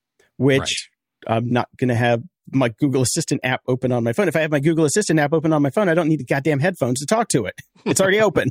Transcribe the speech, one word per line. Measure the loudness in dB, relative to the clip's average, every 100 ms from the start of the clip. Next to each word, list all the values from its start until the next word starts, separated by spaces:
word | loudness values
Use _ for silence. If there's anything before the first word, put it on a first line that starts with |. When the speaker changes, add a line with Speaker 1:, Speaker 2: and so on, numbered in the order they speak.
| _ _ _ 0
Speaker 1:
which | 2 2 0 -6 -10 _ _ _ -4
Speaker 2:
Right. | -2
Speaker 1:
I'm | 0
not | -2 -2 -4
gonna | -2 0
have | 0 0 -4 _ -4
my | 0 0
Google | 0 0 0
Assistant | 0 -2 -4 -2
app | -2 -4 -2
open | -2 0
on | -2
my | -2
phone. | 0 0
If | 0
I |
have | 0
my | 0
Google | 0 2 0
Assistant | 0 0 0
app | 0
open | 0 0
on | 0
my | 0
phone, | 0 0
I |
don't | 2 0
need | -2
the | -2
goddamn | -2 0 0
headphones | 0 0 -2 -2
to | -2
talk | -2 0
to | 0 -2
it. | -10 -16 _ -2
It's | 0
already | 2 4
Speaker 2:
<laughs> | 2
Speaker 1:
open. | 2 -2